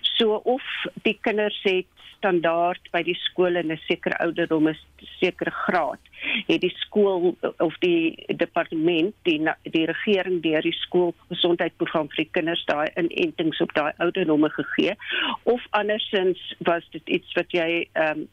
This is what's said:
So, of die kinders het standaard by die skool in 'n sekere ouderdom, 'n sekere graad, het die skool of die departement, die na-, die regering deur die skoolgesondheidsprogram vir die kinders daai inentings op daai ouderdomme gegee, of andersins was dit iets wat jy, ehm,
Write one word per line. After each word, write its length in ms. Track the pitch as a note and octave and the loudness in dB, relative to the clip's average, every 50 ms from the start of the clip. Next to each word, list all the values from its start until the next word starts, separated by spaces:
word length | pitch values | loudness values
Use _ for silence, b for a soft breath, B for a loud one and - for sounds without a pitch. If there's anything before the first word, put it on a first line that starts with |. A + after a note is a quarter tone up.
So, 340 | B - - - A#3 G#3+ G#3+ | B -2 0 2 2 2 0
of 280 | G#3+ - A3 B3 C4+ - - - - - F3+ - - | 0 0 0 -2 -2 -2 -8 -8 -8 -8 -8 -8 -4
die 160 | - A3+ G#3 - | -2 -2 -2 0
kinders 400 | - B3 G#3 G#3 G#3+ G#3 - - | -2 -2 0 0 0 -2 -2 -2
het 240 | - G3+ F#3 F#3 F#3 _ _ _ - - - - | 0 0 0 0 -2 _ _ _ -20 -20 -10 -2
standaard 640 | - G3+ F3+ E3+ D#3 E3+ E3 E3+ E3+ F3 F#3 - - - - | 0 2 2 4 2 2 2 2 2 0 0 -2 -8 -4 -4
by 80 | F3 | -2
die 160 | E3 E3 F3 - - | -2 -2 -4 -4 -4
skool 300 | - - - F3+ F3+ F3 F3 | -4 0 2 2 2 2 0
in 140 | E3 D#3 | 0 -2
'n 80 | D#3+ D#3 - - | -4 -4 -2 -2
sekere 300 | F3+ E3 - F3+ E3+ - | -2 -2 -2 -4 -2 -2
ouderdom, 500 | - E3+ D#3 E3 E3+ E3 D#3+ D#3+ D3+ D#3 | -2 -2 0 0 0 2 2 2 2 2
'n 100 | D#3 - - _ _ - - - - - | 0 -2 -8 _ _ -20 -20 -14 -4 0
sekere 320 | - F3+ E3+ - E3+ E3+ | 0 0 0 0 -4 -6
graad, 480 | - - - - F#3+ F3 D#3 C3+ - - _ - B B B B B A#3+ G3 | -4 -4 -2 0 0 0 0 -2 -4 -8 _ -20 B B B B B -2 0
het 140 | - E3 E3 | 2 2 2
die 140 | F3+ F3+ - - - | 2 -2 -2 -4 -8
skool 520 | - - G#3+ G#3 G3 F#3+ F3+ E3+ F3+ E3 - - - - - | -2 2 4 4 4 4 4 2 2 0 0 -4 -4 -2 0
of 160 | E3+ D#3+ D#3 - | -2 -2 0 0
die 340 | - F3+ F3 E3+ E3 D#3+ E3 - - - - | 2 2 2 4 2 0 -2 -4 -6 -6 -2
departement, 800 | D3 E3+ E3+ - F3 E3 - - D#3+ D#3 E3+ F3+ D#3+ D#3+ G3+ G#3+ _ | -2 -2 -2 0 -2 -2 -2 -2 0 2 2 4 2 2 0 -2 _
die 180 | - F3+ D#3+ D3+ | 0 0 0 2
na-, 180 | D#3 D#3+ - - | 0 -2 -2 -4
die 240 | - D#3+ - E3 D#3+ | -6 -2 0 0 0
regering 560 | D#3+ E3 - - A3 G#3 F#3+ F3+ F#3 F#3 F3 | 0 -2 -2 2 2 2 2 2 0 -2 0
deur 200 | D#3 E3 D#3 D#3 | 0 0 0 2
die 140 | D#3+ E3 E3 - - | 0 0 -2 -4 -4
skoolgesondheidsprogram 1200 | - - F3+ F3+ E3+ E3 _ - - F3+ F3 - F3 F3 E3+ F3+ E3 - - E3+ D#3 - E3+ D#3 D3+ | 0 2 2 2 2 0 _ -10 -10 -4 0 2 2 2 2 0 -2 -2 -4 -4 -2 0 -2 -2 -2
vir 160 | - E3+ D#3+ | -2 -4 -4
die 80 | - | -2
kinders 320 | - F#3 D#3+ D#3+ E3+ E3+ - | -2 -2 0 0 -2 -4 -2
daai 240 | - D3+ D3 D3+ D#3+ - | -2 -2 0 -2 -2 -2
inentings 640 | F3+ E3+ E3+ - - F3+ D#3+ D3+ - E3+ D#3+ D3+ - | -2 -2 -2 0 0 -2 -2 -2 -2 -2 -2 0 -2
op 120 | E3 - - | -4 -2 0
daai 180 | D#3 D3 D3+ - - | -2 -2 -2 -2 -2
ouderdomme 520 | E3+ F3 - F#3+ F#3 D#3+ D#3 D3 D#3 D#3 | -2 -2 0 0 0 2 4 4 4 2
gegee, 440 | - - D3 - - - D#3 D#3+ G3+ B B B B B B C4+ B B | 2 -2 -6 -4 -2 0 0 0 -2 B B B B B B -4 B B
of 200 | B - A#3 B3 - - | B 0 0 0 0 -2
andersins 680 | - G#3+ G#3 G#3 G#3+ A3 - - - G3 F#3 F#3+ F3+ - - - - - | -2 0 0 0 -2 -2 -2 -2 0 2 2 2 0 0 -4 -14 -10 -4
was 280 | F3 F3+ E3+ E3+ - - | 0 0 0 0 -2 -8
dit 180 | - D#3+ - - | -16 -12 -6 -2
iets 240 | - F3 - - - | -4 -4 -2 -2 -2
wat 160 | - E3+ - | -2 -2 0
jy, 380 | - F3 E3 E3 E3+ E3+ E3+ - | 0 0 0 0 0 -2 -2 -2
ehm, 340 | - E3 D#3+ D#3 D3+ D#3 D#3 - | 0 0 0 0 0 -4 -6 -10